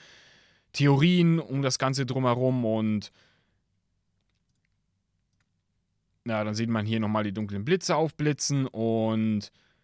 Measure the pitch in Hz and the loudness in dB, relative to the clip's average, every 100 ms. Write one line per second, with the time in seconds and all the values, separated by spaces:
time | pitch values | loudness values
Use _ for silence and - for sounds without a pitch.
0 | - - - - _ _ _ - 143 135 | -20 -20 -20 -20 _ _ _ 0 4 4
1 | 175 180 170 165 113 135 135 - 131 135 | 4 6 4 2 0 -2 -2 -2 -2 -2
2 | 127 127 127 120 127 127 113 110 110 107 | -4 0 0 2 2 0 0 0 0 -2
3 | - _ _ _ _ _ _ _ _ _ | -4 _ _ _ _ _ _ _ _ _
4 | _ _ _ _ _ _ _ _ _ _ | _ _ _ _ _ _ _ _ _ _
5 | _ _ _ _ _ _ _ _ _ _ | _ _ _ _ _ _ _ _ _ _
6 | _ _ 117 110 107 107 117 113 107 113 | _ _ -4 -2 -2 -2 -2 -2 0 0
7 | 107 107 104 101 104 101 120 185 - 147 | 0 0 -2 -4 -6 -6 -2 -2 0 -2
8 | 156 - 147 139 - 143 131 110 113 113 | -2 -2 -2 -2 -2 -2 -2 -2 0 0
9 | 110 110 110 107 - _ _ _ | 0 0 0 -2 -4 _ _ _